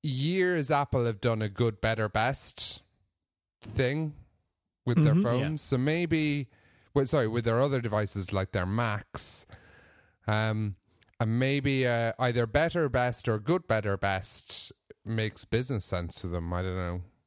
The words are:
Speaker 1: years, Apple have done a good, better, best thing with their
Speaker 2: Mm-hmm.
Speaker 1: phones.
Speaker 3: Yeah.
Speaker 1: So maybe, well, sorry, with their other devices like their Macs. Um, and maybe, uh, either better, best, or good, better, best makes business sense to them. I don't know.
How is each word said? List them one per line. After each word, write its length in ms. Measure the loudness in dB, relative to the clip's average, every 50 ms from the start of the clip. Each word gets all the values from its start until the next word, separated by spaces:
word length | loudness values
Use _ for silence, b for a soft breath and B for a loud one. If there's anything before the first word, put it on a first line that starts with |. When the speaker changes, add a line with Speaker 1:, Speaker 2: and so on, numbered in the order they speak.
| -4
Speaker 1:
years, 680 | -4 -2 0 0 0 2 2 2 2 2 0 2 2
Apple 360 | 2 2 2 2 0 0 2
have 140 | 0 -2 0 0
done 180 | 0 2 2
a 80 | 0 -4
good, 320 | 0 0 0 0 0 0
better, 280 | 0 0 2 2 0 0
best 720 | 0 0 0 0 0 -4 -8 -16 -12 -10 -10 -10 -10 -14 _ _ _ _ _ _ _ _ _ _ _ _ _ _ _ _ -18
thing 520 | -8 -2 0 0 0 0 -2 -4 -4 -6 -10 -20 _ _ _ _ _ _ _ _ _ _ _ _
with 180 | 2 4 6 6
their 120 | 6 6
Speaker 2:
Mm-hmm. 80 | 4 4
Speaker 1:
phones. 400 | 2 2 2 0 0 -4 -6 -4
Speaker 3:
Yeah. 60 | -2
Speaker 1:
So 80 | 0 0
maybe, 720 | 2 0 0 0 0 0 0 0 2 0 0 -2 -4 -8 b b b b b b b b b
well, 140 | 0 2
sorry, 220 | 2 2 2 2 2
with 180 | 0 0 2
their 140 | 2 2 4 2
other 180 | 2 2 0
devices 520 | -2 0 0 0 0 0 -2 -6 -6 -2 -2
like 180 | -2 -2 0 -2
their 140 | -2 0
Macs. 800 | 0 0 0 0 0 -2 -4 -6 _ _ -12 -10 -10 -14 -16 -16 B B B B B B B B B B B B B B B B
Um, 500 | -2 0 0 2 0 0 -2 -2 -4 -6 _ _ _ _ _ _ _ _ _
and 180 | 0 0 2 2
maybe, 480 | 2 2 0 0 0 0 2 2 2
uh, 260 | 2 2 2 2 0 0 0
either 280 | 0 0 2 2 0
better, 420 | 2 2 2 2 2 2 0 0 2
best, 400 | 2 2 0 0 -2 -2 -2 0
or 100 | 0 0
good, 280 | 2 0 0 0 2
better, 300 | 0 -2 0 0 0 -2
best 760 | 0 0 0 0 -2 -4 -8 -14 -16 -14 -10 -10 -10 -10 -12 -16 _ _ _ -20 _ _
makes 400 | -4 -2 -2 -2 -2 -4 -8 -8
business 400 | _ -2 -2 0 0 -4 -4 -4
sense 300 | -2 -4 -4 -4 -4 -8
to 100 | -8 -8
them. 260 | -4 -4 -4 -4 -2 -2
I 100 | -2 -2
don't 140 | -2 -4
know. 260 | -4 -4 -4 -4 -6 -8 -12 _ _ _